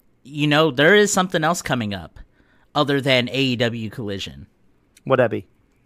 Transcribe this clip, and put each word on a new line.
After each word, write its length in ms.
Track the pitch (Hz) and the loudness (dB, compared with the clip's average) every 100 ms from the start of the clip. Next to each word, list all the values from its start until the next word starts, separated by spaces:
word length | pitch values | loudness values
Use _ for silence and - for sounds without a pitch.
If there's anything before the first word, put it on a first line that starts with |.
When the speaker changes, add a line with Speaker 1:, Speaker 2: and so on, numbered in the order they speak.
| _ _ | _ _
Speaker 1:
you 240 | - 147 151 | -12 -2 0
know, 240 | 147 160 | 2 2
there 240 | 127 156 | 4 6
is 180 | 208 208 | 6 4
something 320 | 190 185 170 | 2 0 0
else 180 | 156 175 | -2 -2
coming 320 | - 123 107 | -4 -4 -4
up 240 | 95 80 - - _ _ _ _ | -8 -12 -18 -20 _ _ _ _
other 260 | 147 143 139 | -2 0 0
than 280 | 135 127 120 | 2 2 2
A 100 | 131 | -2
E 140 | 135 117 | -2 0
W 320 | 117 117 110 | -2 -4 -8
Collision. 580 | - 104 98 - 69 69 _ _ _ _ _ | -10 -8 -8 -10 -16 -20 _ _ _ _ _
Speaker 2:
What, 140 | - 131 | -2 2
Abby? 280 | 120 107 - _ _ _ | 2 -2 -10 _ _ _